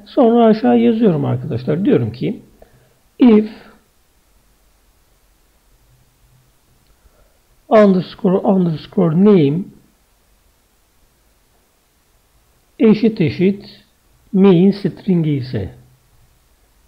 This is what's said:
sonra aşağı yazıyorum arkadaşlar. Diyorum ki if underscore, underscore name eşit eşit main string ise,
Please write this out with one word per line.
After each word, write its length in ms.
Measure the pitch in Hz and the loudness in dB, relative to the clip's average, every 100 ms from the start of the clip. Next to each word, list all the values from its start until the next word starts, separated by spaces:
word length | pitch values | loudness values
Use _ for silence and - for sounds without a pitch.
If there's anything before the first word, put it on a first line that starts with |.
| - | -8
sonra 380 | - 226 233 | 0 2 4
aşağı 340 | 226 220 247 240 | 2 2 0 2
yazıyorum 460 | 233 226 226 151 | 2 0 0 0
arkadaşlar. 600 | 131 123 - 117 - 156 | -2 -6 -6 -8 -6 -4
Diyorum 280 | 202 147 110 | -2 -2 -2
ki 300 | - 151 247 - _ _ _ _ _ _ - | -6 -8 -8 -14 _ _ _ _ _ _ 0
if 320 | 247 214 214 - - _ _ _ _ _ _ _ _ _ _ _ _ _ _ _ _ _ _ _ _ _ _ _ _ _ _ _ _ _ _ _ _ _ _ _ _ _ _ _ - | 2 4 0 -8 -20 _ _ _ _ _ _ _ _ _ _ _ _ _ _ _ _ _ _ _ _ _ _ _ _ _ _ _ _ _ _ _ _ _ _ _ _ _ _ _ 0
underscore, 680 | 226 208 185 156 - 196 190 | 2 4 2 -4 -6 -4 -2
underscore 800 | - 190 175 151 - - 170 165 | 0 0 -2 -4 -8 -4 -2 2
name 340 | 208 196 139 165 - - _ _ _ _ _ _ _ _ _ _ _ _ _ _ _ _ _ _ _ _ _ _ _ _ _ _ _ _ _ - | 4 4 2 -2 -8 -16 _ _ _ _ _ _ _ _ _ _ _ _ _ _ _ _ _ _ _ _ _ _ _ _ _ _ _ _ _ 0
eşit 420 | 220 - 226 220 | 2 2 0 -2
eşit 440 | 151 - 185 196 - - _ _ _ _ _ | -4 -2 -2 -4 -10 -20 _ _ _ _ _
main 380 | 190 196 170 190 | 0 4 4 2
string 560 | 190 180 - - 175 156 | 0 -6 -8 -4 -2 -2
ise, 480 | 139 123 113 87 - _ _ _ _ _ _ _ _ _ _ | -4 -6 -10 -10 -16 _ _ _ _ _ _ _ _ _ _